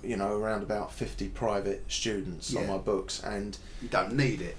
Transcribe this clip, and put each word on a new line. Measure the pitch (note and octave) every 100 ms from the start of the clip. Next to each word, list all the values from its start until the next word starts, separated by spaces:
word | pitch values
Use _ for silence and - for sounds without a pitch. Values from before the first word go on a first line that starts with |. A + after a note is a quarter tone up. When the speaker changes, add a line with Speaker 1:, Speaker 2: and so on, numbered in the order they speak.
Speaker 1:
you | B2 G#2
know, | G2 G#2
around | A2 G#2
about | G2+ G2+ E2
fifty | - A#2+ - -
private | - A2+ G2+ G2 G2 -
students | - A2+ G#2 F#2+ E2 - G2
on |
Speaker 2:
Yeah. | G2+
Speaker 1:
my | F#2+
books, | G#2+ G2 F#2+ -
and | G#2 G#2 G#2 G2 - -
Speaker 2:
You | -
don't | - G2+
need | C3 C#3 G#2
it, | E2+